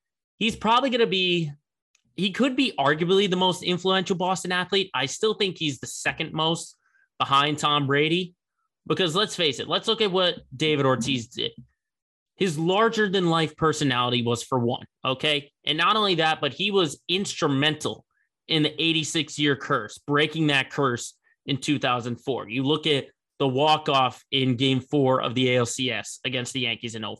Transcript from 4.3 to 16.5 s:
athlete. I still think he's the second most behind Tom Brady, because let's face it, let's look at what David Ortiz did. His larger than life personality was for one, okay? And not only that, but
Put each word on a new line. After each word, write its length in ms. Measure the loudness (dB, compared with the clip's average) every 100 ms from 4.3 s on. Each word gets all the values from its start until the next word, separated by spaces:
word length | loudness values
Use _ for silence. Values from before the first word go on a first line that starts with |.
| -2 -2
athlete. 400 | -4 0 0 0
I 120 | -2 -4
still 300 | 0 -2 0
think 220 | -2 -2
he's 220 | -4 -4
the 80 | -10
second 460 | -6 -6 -4 -6
most 440 | -2 0 -2 -6 -20 _ _ _ -6
behind 380 | 2 2 2 0
Tom 300 | 0 2 2
Brady, 460 | 2 2 0 -2 _ _ _ _ _ -4
because 280 | 0 0 0
let's 200 | -2 0
face 240 | -2 -2
it, 100 | -4
let's 180 | -2 -2
look 140 | 0
at 100 | 0
what 280 | 2 0 -2 -10
David 320 | -4 0 2 2
Ortiz 420 | 2 0 -4 -6
did. 240 | -8 -8 -10 -20 _ _ _ _ _ _ -4
His 220 | -2 0
larger 500 | 0 2 2 2 0
than 220 | 2 2
life 260 | 2 0 0
personality 680 | 0 2 0 2 0 0
was 180 | 0 -2
for 160 | -2 -2
one, 280 | 0 -4 -10 _ -4
okay? 460 | -2 0 -2 -4 _
And 140 | -4 0
not 180 | 2 2
only 200 | 2 2
that, 260 | 2 0
but 120 | -4